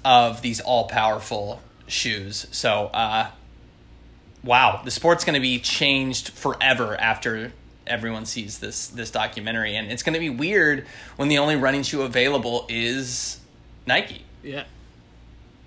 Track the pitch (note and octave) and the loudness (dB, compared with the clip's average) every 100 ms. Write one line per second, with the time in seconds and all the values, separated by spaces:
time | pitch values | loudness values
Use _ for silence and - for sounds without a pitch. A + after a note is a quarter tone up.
0 | C3 B2 A#2+ A2 B2 A2 - B2 G#2+ B2 | 6 8 8 2 -4 -4 0 2 2 2
1 | A2 G#2 - A2 G2+ A2+ - - - - | 2 2 -2 -6 -6 -8 -14 -20 -8 -4
2 | B2 G#2 G2 G2+ - - A#2+ G#2 G#2 - | -2 -4 -6 -8 -8 -2 2 2 0 0
3 | A2+ A2 A2 - - - - - - - | 0 0 -2 -6 -20 -20 -20 -20 -20 -20
4 | - - - - B2 B2 B2+ - D#3+ - | -20 -20 -20 -16 4 6 6 4 -4 0
5 | E3 E3+ - D3 C3 B2 - - C#3+ C3+ | 2 2 2 0 0 -2 -2 0 2 2
6 | C3 B2 - - C#3+ - C3+ B2 A2+ G#2+ | 0 -4 -8 -6 -4 0 2 2 0 0
7 | A2+ A2+ A#2+ A2 A#2 - - - - A#2 | 0 0 -2 -4 -8 -12 -20 -20 -6 -6
8 | A2+ A2 A2 - G2+ - G#2+ - - A#2+ | -4 -6 -6 -8 -8 -10 -10 -8 -10 -10
9 | A2+ A2+ G#2+ - G#2+ A2+ G#2+ G#2 G#2 A#2+ | -6 -4 -4 -4 -6 -4 -2 -4 -6 -4
10 | - D#3+ E3 A#2+ D#3+ G#3 D#3 C#3+ - - | -2 -2 -2 -2 0 4 4 2 -4 -16
11 | - - C#3 C#3+ D3 D3+ C3 C#3 C3+ D3+ | -18 -4 2 2 4 4 2 2 0 -2
12 | C3 A#2+ C3 C#3+ A#2 A#2+ - A#2 A#2 C3 | -2 2 2 2 0 -4 -4 -2 -2 -2
13 | B2+ A#2+ - - - - - - - C#3+ | -4 -6 -6 -8 -16 -20 -20 -16 0 0
14 | G#3 - - - - C#3 - - - - | 0 -10 -18 -18 -12 -12 -12 -18 -20 -20
15 | - - - - - - | -20 -20 -20 -20 -20 -20